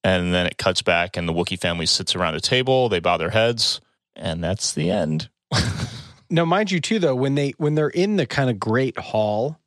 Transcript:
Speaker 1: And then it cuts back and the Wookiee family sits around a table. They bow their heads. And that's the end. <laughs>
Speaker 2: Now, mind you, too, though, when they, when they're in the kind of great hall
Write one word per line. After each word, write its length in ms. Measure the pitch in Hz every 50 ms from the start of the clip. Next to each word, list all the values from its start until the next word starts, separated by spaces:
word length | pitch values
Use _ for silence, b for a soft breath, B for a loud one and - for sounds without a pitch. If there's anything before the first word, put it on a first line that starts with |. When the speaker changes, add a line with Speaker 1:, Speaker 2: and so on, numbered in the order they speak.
| -
Speaker 1:
And 280 | 95 92 90 90 87 90
then 120 | 90 90
it 120 | 85 - -
cuts 240 | - 95 92 -
back 340 | - 101 87 85 87 87 -
and 120 | 90 87 85
the 40 |
Wookiee 260 | 82 85 87 - 92 87
family 260 | - 90 85 85 82
sits 280 | 78 - - 92 - -
around 200 | 90 90 82 78
a 60 | 78
table. 480 | - - 127 127 127 127 131 131 127 117
They 120 | 101 87
bow 160 | 82 87 87
their 140 | 82 82 80
heads. 500 | - 110 113 117 120 117 - - - - _ _ _ _ _ _ _
And 280 | - - 90 80 85 85
that's 280 | 82 95 - - -
the 180 | - - 78 -
end. 380 | 92 - 82 76 78 78 - - _ _ _ _
<laughs> 60 | B 110 B B B B B B B B B B B B B _
Speaker 2:
Now, 160 | 180 160 170
mind 240 | 165 175 196 214 190
you, 100 | 190 170
too, 180 | - - 220 220
though, 160 | 175 151 131
when 200 | 127 131 139 139
they, 160 | 143 143 139 - _
when 160 | 156 147 151
they're 160 | 156 151 143
in 260 | - 170 185 208 214
the 80 | 190 143
kind 240 | - - - 135 127
of 100 | 117 98
great 380 | - 113 110 123 131 131 - -
hall 600 | - - - 110 107 104 104 104 117 147 160 _ _